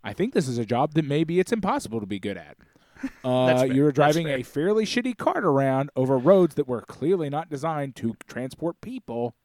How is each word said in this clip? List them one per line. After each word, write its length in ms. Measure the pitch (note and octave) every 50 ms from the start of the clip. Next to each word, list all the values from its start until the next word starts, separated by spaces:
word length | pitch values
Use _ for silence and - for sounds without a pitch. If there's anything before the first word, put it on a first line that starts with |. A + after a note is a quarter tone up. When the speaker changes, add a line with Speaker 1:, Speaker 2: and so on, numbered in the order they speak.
| -
Speaker 1:
I 80 | G2+
think 220 | G#2 - F3 - -
this 140 | G#3+ D3+ C3
is 100 | A#2+ A#2+
a 60 | A2+
job 280 | G2 B2 A#2+ C#3+ D#3 D3+
that 100 | D#3+ D#3+
maybe 340 | C3+ C#3+ D#3 E3 D3+ E3+ F3+
it's 120 | F#3 -
impossible 480 | A#3 A3 F#3 F#3+ B3+ D4 - - A2 A2+
to 60 | G#2
be 120 | F#2+ G2+ G2
good 160 | F2+ G2+ G2
at. 200 | F2 D#2 D2 - _
Speaker 2:
<laughs> 40 | - _ _ _ _ _ _ - - C3 - - -
Speaker 1:
Uh, 220 | B2+ B2+ B2+ B2+
Speaker 2:
That's 140 | B2+ B2+ B2+
fair. 100 | C3 C3+
Speaker 1:
you're 140 | B2+ C3+ D3 D3+
Speaker 2:
That's 60 | C3+
Speaker 1:
driving 300 | D3+ C#3+ D3+ D3+ E3+ E3 D3+
Speaker 2:
fair. 80 | C#3 C3
Speaker 1:
a 40 | A#2+
fairly 400 | - - C#3+ D#3 G3 G#3+ A3 A3
shitty 320 | G3 - B3 A#3+ B3+ A#3+ -
cart 240 | - D#4 F#4 E4+ A3+
around 460 | E3+ C#3 C3+ C#3 C3+ C3 C3 C#3 C#3+ _
over 200 | C3 C3 C3 C3+
roads 380 | C3 A#2+ E3 G3 F#3+ F3+ D#3+ -
that 140 | - C#3+ B2+
were 140 | B2 A2
clearly 460 | - - - - C#3 D#3+ G3 F3+ D#3 C#3
not 220 | C#3+ D3+ E3 _
designed 460 | D3+ C3+ C#3 E3 D#3+ D3 C#3+ C#3 A#2+
to 180 | - - A#2 A2 _ - -
transport 520 | - B2 B2+ C3 - - D3 E3+ E3 _
people 540 | - G#3+ C4 B3 _ - A#2 A#2 A#2+ A#2+ - _